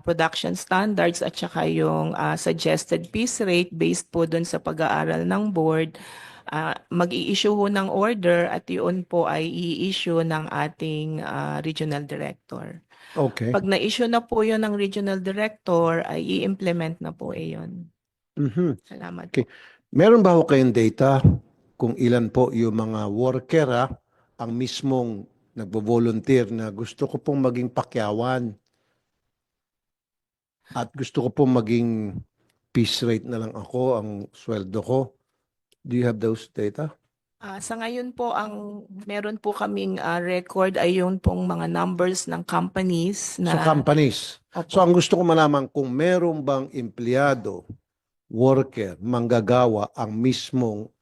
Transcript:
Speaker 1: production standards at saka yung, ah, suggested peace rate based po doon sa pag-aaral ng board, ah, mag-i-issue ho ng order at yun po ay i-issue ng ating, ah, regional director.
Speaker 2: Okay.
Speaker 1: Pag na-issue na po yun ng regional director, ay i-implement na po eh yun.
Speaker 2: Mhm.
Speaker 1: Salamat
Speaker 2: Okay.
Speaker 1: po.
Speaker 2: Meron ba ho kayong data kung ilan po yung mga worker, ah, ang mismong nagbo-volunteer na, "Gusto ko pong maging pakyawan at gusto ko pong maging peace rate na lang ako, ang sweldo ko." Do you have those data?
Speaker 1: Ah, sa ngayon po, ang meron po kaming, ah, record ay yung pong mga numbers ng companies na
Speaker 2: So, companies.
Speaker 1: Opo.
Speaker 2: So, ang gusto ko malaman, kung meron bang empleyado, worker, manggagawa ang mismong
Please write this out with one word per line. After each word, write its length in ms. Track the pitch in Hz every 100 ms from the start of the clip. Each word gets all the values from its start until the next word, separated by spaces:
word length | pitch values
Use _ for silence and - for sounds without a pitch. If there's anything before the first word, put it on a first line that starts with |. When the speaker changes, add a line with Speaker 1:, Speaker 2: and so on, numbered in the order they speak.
Speaker 1:
production 480 | - 165 160 - -
standards 720 | 180 - 185 214 196 170 170
at 80 | -
saka 320 | - 156 165
yung, 480 | 160 165 156 160 160
ah, 240 | - 151 160
suggested 720 | - 165 160 156 - 170 170
peace 320 | 214 240 -
rate 320 | 202 175 180
based 400 | 165 165 180 -
po 160 | 165 165
doon 160 | 165
sa 160 | 170 -
pag-aaral 640 | - 160 160 151 156 165
ng 240 | 175 190 214
board, 480 | 180 160 160 160 - - - - - -
ah, 240 | 151 160 - -
mag-i-issue 640 | 170 175 127 - 196 208 208
ho 80 |
ng 240 | 202 202 190
order 560 | 196 208 226 175 175 170
at 160 | - -
yun 320 | 180 175 185
po 240 | 175 175
ay 240 | - 151 165
i-issue 720 | 170 175 - 190 185 175 165
ng 320 | 165 156 156
ating, 720 | 143 151 - 160 156 156 156
ah, 400 | - 143 147 147
regional 400 | 151 151 156 143
director. 800 | 143 147 147 - - 127 - 170 _ _ - -
Speaker 2:
Okay. 320 | 135 - 113
Speaker 1:
Pag 160 | 196
na-issue 480 | 190 190 165 233 233
na 80 | 233
po 240 | 233 233
yun 160 | 220 220
ng 160 | 214 208
regional 480 | 196 202 196 190
director, 800 | 185 196 214 214 - 170 165 165
ay 160 | - 160
i-implement 800 | - 185 196 190 185 170 160 170
na 160 | 160 160
po 160 | -
eh 240 | - 160 160
yun. 320 | - - 165 _ _ _ _ -
Speaker 2:
Mhm. 400 | 143 117 180 123
Speaker 1:
Salamat 480 | - - 87 87 -
Speaker 2:
Okay. 160 | - 113
Speaker 1:
po. 240 | - - _ _
Speaker 2:
Meron 320 | 135 202 233 185
ba 80 |
ho 80 | 170
kayong 320 | 156 139 127
data 480 | 117 113 - 135 135 - - - _ _ -
kung 160 | 117
ilan 320 | - 120 120 110
po 240 | 123 123
yung 240 | 120 113
mga 320 | 110 110 107 104
worker, 540 | 104 127 127 - 160 139
ah, 160 | 120 127 - _ _ _ -
ang 80 | 117
mismong 720 | 117 127 - 139 131 120 104 - _ _
nagbo-volunteer 960 | 120 101 107 104 120 120 110 - 131 107
na, 160 | 113 110
"Gusto 320 | 101 117 - 139
ko 80 |
pong 240 | 147 - 139
maging 320 | 131 120 123
pakyawan 800 | - - 123 104 107 120 127 120 101 _ _ _ _ _ _ _ _ _ _ _ _ _ _ _ _ _ _ _ _ _
at 160 | 123 113 139
gusto 240 | 123 147
ko 60 | 123
pong 320 | - 135 123
maging 560 | 107 120 117 110 107 92 - _ _ _ _
peace 320 | - 110 - 120
rate 160 | 110
na 160 | 123 117
lang 160 | 113
ako, 400 | 110 104 123 127
ang 140 | 117 107 101 -
sweldo 480 | - - 110 95 107
ko." 320 | 101 131 127 _ _ _ _ _ _ _ -
Do 80 |
you 160 | 123 120
have 80 | 110
those 320 | 110 110 -
data? 400 | - 104 120 156 - _ _ _ _
Speaker 1:
Ah, 240 | 202 196
sa 160 | - 226
ngayon 400 | 226 247 247 240
po, 160 | 240
ang 480 | - 214 208 208 208 - 190 208
meron 320 | 208 208 214
po 160 | 208
kaming, 480 | 202 208 202 196 185
ah, 160 | 165 170
record 560 | 175 180 180 190 185
ay 240 | 190 175 185
yung 240 | 180 190
pong 240 | - 180 185
mga 240 | 170 170
numbers 560 | 170 180 175 180 185 -
ng 160 | 165
companies 960 | 175 170 185 190 185 170 175 202 - -
na 160 | 175
Speaker 2:
So, 80 | 160
companies. 800 | 156 151 135 151 139 98 - - _ 170
Speaker 1:
Opo. 80 | 165
Speaker 2:
So, 160 | 190
ang 80 | 175
gusto 240 | 175 -
ko 80 | 175
malaman, 480 | 175 160 151 143 135
kung 160 | 147 135
meron 480 | 127 170 180 170 156
bang 240 | 139 135 135
empleyado, 880 | 135 117 - 117 127 143 131 101 92 - - _ _ _ _ -
worker, 640 | 110 131 135 131 120 98 80
manggagawa 960 | 107 123 117 117 104 123 123 107 104
ang 160 | - 110
mismong 800 | 110 127 123 - 131 117 104 110 _